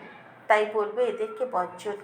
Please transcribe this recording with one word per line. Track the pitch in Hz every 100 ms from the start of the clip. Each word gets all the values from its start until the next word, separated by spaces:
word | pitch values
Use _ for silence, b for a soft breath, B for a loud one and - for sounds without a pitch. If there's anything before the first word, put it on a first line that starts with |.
| - - - - -
তাই | 214 214
বলবো | 214 208 220
এদেরকে | 240 208 214 - 254
বর্জন | 180 180 - 214 202